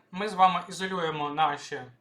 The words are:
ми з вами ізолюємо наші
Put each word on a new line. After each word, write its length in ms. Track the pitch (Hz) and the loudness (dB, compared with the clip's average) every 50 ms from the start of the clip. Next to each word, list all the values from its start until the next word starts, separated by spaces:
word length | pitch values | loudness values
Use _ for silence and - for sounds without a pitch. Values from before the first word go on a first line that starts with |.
| - _ | -16 _
ми 180 | 180 185 208 214 | -8 -6 -6 -2
з 40 | 196 | 4
вами 300 | 180 185 185 180 180 180 196 | 6 6 6 6 2 -2 -6
ізолюємо 600 | 180 160 190 190 190 180 165 160 156 151 147 147 | -8 -6 -6 -4 -2 -2 -2 -2 -2 -2 -4 -2
наші 520 | 143 151 156 147 143 143 - - 147 131 123 123 - _ | 0 2 2 2 0 -2 -6 -8 -10 -10 -10 -12 -18 _